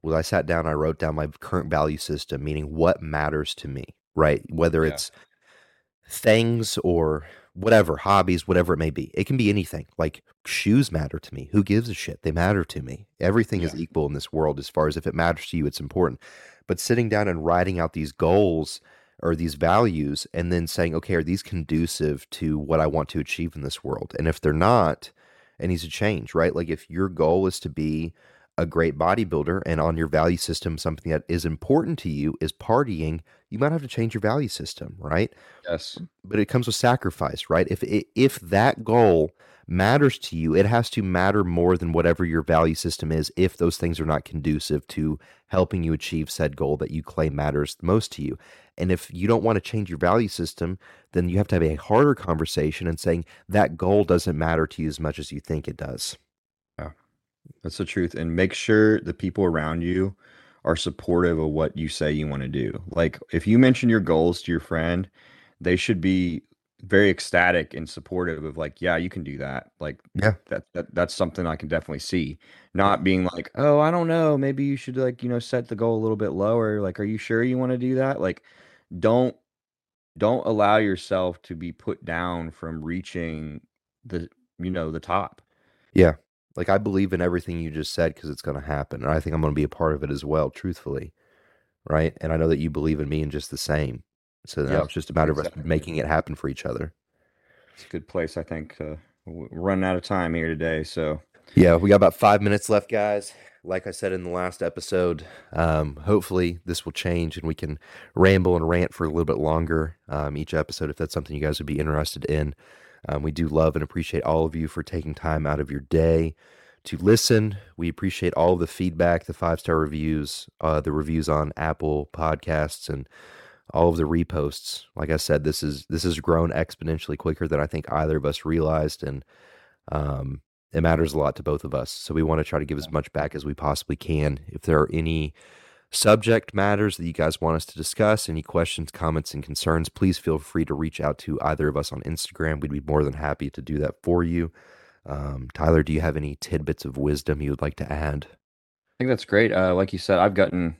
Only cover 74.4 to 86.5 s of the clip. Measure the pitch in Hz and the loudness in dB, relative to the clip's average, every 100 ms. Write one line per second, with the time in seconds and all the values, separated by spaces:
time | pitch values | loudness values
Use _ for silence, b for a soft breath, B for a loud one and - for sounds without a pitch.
74.4 | 135 135 139 135 - 127 131 123 123 120 | 0 0 -2 -2 -6 -2 -2 -2 -4 -4
75.4 | - 127 120 107 117 113 110 107 104 80 | -2 -4 -4 -2 0 2 0 0 -2 0
76.4 | 101 117 110 107 98 90 104 110 - 113 | 0 2 0 0 -4 -4 -4 -4 -2 0
77.4 | 123 127 127 127 127 131 135 139 92 87 | 2 0 -2 -2 -2 0 0 0 -2 -4
78.4 | b b b b b 90 107 117 127 - | b b b b b 0 4 4 2 -2
79.4 | _ _ _ _ _ _ _ - 107 123 | _ _ _ _ _ _ _ -2 0 2
80.4 | - 107 101 107 104 92 - 95 92 85 | 0 2 4 4 4 -2 -2 -2 -2 -4
81.4 | - 82 85 - - - - 82 90 87 | -12 -10 -10 -8 -8 -8 -6 -4 -4 -4
82.4 | 82 - 82 80 78 90 92 90 82 78 | -8 -10 -10 -8 -6 -8 -8 -8 -6 -8
83.4 | 78 73 _ _ _ _ - 90 85 _ | -10 -14 _ _ _ _ -10 -8 -8 _
84.4 | _ _ 90 90 80 80 - 92 90 _ | _ _ -6 -4 -4 -6 -2 -2 -2 _
85.4 | _ _ _ _ _ - 87 78 _ _ | _ _ _ _ _ 6 6 6 _ _
86.4 | _ | _